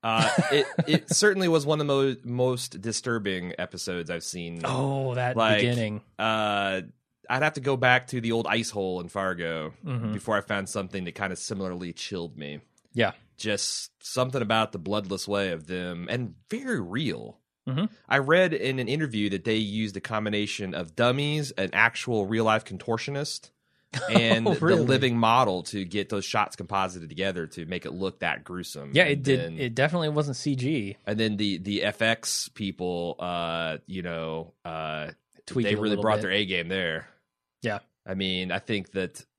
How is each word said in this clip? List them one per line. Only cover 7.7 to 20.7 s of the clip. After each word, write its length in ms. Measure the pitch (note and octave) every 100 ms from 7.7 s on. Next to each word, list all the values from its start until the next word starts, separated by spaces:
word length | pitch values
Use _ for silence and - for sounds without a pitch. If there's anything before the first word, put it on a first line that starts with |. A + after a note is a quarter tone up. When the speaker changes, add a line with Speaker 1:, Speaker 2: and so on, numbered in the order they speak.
| C3
Speaker 1:
back 300 | B2+ B2 B2
to 140 | B2+
the 100 | A2+
old 160 | A2+ G2
ice 220 | A2+ A2
hole 320 | G#2 F#2+ F#2
in 80 | F2
Fargo 640 | G2+ F#2+ F2 E2+ D#2+ D#2 - E3
Speaker 2:
Mm-hmm. 280 | B2 A2+
Speaker 1:
before 240 | G#2 - G#2
I 40 |
found 260 | - G2+ F#2+
something 340 | G#2 F#2 G2
that 120 | F2 -
kinda 200 | G2 F2+
similarly 560 | - G2 F#2+ F2+ F2
chilled 440 | E2 - F#2+ E2+ D#2
me. 240 | C#2+ D2 _ _ _
Speaker 2:
Yeah. 180 | A#2+ G#2 - _ -
Speaker 1:
Just 540 | G#2+ G#2 - - - _
something 400 | - B2+ B2+ C3
about 300 | G#2+ A2+ A2
the 80 | F#2+
bloodless 480 | E2 G#2 G2 F#2+ -
way 240 | G2+ F#2+
of 160 | E2 D#2
them, 400 | F#2 F2+ F2 F2
and 240 | B2 A#2+ E2+ _
very 300 | A#3 C4 F#3+
real. 580 | F2 A2+ C#3+ C2+ A1 - _ _ -
Speaker 2:
Mm-hmm. 180 | C3 G#3+ - -
Speaker 1:
I 100 | C#3
read 340 | C3+ E3+ F3+
in 260 | D#3+ A#2+ C3
an 80 | A2+
interview 420 | D3 D3+ A2 G#2
that 120 | F#2+
they 140 | A2+ A2
used 380 | G#2+ G#2+ G#2+ F#2+
a 40 |
combination 720 | - G#2+ G#2+ G#2 G#2 - F#2+